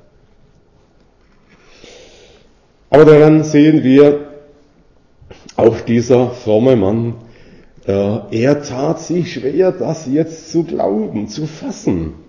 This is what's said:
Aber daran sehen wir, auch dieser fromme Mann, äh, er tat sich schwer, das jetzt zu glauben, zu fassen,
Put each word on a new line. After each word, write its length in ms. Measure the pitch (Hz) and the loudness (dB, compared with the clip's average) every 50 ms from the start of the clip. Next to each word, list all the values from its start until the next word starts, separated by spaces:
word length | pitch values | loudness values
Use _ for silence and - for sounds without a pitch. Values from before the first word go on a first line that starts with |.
| _ _ _ _ _ _ _ _ _ _ _ _ _ _ _ _ _ _ _ _ _ _ _ _ _ _ _ _ _ _ _ _ _ _ _ _ - - - - - - _ - - _ _ _ _ _ _ _ _ _ _ _ _ _ | _ _ _ _ _ _ _ _ _ _ _ _ _ _ _ _ _ _ _ _ _ _ _ _ _ _ _ _ _ _ _ _ _ _ _ _ -20 -20 -20 -20 -20 -20 _ -20 -20 _ _ _ _ _ _ _ _ _ _ _ _ _
Aber 140 | - 143 156 | 4 6 8
daran 380 | 151 156 147 151 156 156 156 151 | 8 8 6 6 6 4 2 2
sehen 400 | 156 - 147 147 156 156 151 117 | 0 2 2 4 4 2 2 2
wir, 420 | 127 131 139 143 147 143 - - - - - - _ _ _ _ _ _ _ _ _ _ _ _ _ _ _ _ - - _ _ - - | 4 4 6 6 6 4 0 -6 -12 -20 -20 -20 _ _ _ _ _ _ _ _ _ _ _ _ _ _ _ _ -20 -20 _ _ -14 -4
auch 240 | - 117 117 110 - | 2 2 2 2 0
dieser 500 | - - 117 120 117 127 131 120 127 120 | -4 -2 -2 -2 2 2 2 2 2 -2
fromme 460 | - - - 110 107 107 120 131 131 | -6 -10 -4 0 0 2 4 2 2
Mann, 380 | 113 95 95 107 117 117 117 117 - - - - _ - - - - _ _ _ - _ | 2 2 0 -2 -2 -4 -6 -10 -12 -18 -20 -20 _ -20 -20 -20 -20 _ _ _ -16 _
äh, 320 | - 98 98 101 101 107 117 - - | -4 -2 -2 -2 -2 -4 -6 -8 -8
er 320 | - 110 117 139 147 147 - | -6 -4 -2 -2 -2 -2 -4
tat 380 | - 131 123 139 156 165 - | -10 -8 -6 -6 -6 -6 -8
sich 320 | - - 156 180 165 - - | -8 -6 -6 -4 -4 -6 -8
schwer, 400 | 135 - 135 156 190 185 185 180 | -8 -8 -6 -2 0 0 0 0
das 340 | 185 117 117 160 - - | -4 -6 -8 -8 -8 -8
jetzt 460 | 131 131 151 160 160 160 - - - - | -6 -4 -4 -4 -4 -8 -18 -20 -6 -6
zu 120 | 165 165 | -6 -4
glauben, 640 | - - - - 92 - 214 220 202 - 107 104 104 | -4 -4 -4 -2 -2 -2 -4 -6 -6 -6 -8 -8 -8
zu 180 | - 151 156 | -10 -10 -10
fassen, 680 | 151 - - - 277 208 - - - 104 87 80 80 - - - | -10 -12 -12 -12 -12 -12 -8 -6 -4 -4 -4 -6 -8 -12 -16 -20